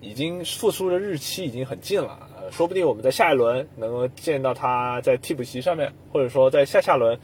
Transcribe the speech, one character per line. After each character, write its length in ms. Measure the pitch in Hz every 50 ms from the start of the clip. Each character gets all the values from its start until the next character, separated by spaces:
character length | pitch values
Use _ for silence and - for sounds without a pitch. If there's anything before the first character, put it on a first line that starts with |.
已 140 | - 98 104
经 280 | 120 143 165 175 180 170
复 280 | 160 - - - 214
出 180 | - - 185 185
的 100 | 180 180
日 200 | 196 208 185 147
期 260 | - - - - 185
已 60 | 151
经 160 | 113 123 131
很 120 | 127 - - -
近 180 | - 190 202
了， 300 | 151 110 - - - - - -
呃， 100 | - -
说 160 | - - 165
不 60 | 170 185
定 140 | 190 180
我 80 | 151 120
们 80 | 107 110
在 80 | 131
下 240 | 131 - 214 170 151
一 20 |
轮 320 | 131 120 117 120 127 135 - -
能 160 | - 113 110 117
够 160 | 123 123 127
见 340 | 127 - - - 156 139 135
到 120 | 131 123
他 480 | - - 127 123 123 123 123 123 123 120
在 160 | - 127 123
替 160 | - - 165
补 80 | 139 123
席 180 | 120 - 127
上 160 | 127 180 175
面， 160 | 160 147 - - - - -
或 120 | - 156 135
者 80 | 123
说 200 | 123 139 131 131
在 140 | 131 147 139
下 160 | 139 - -
下 160 | 185 - 170
轮 220 | 139 117 113 117 117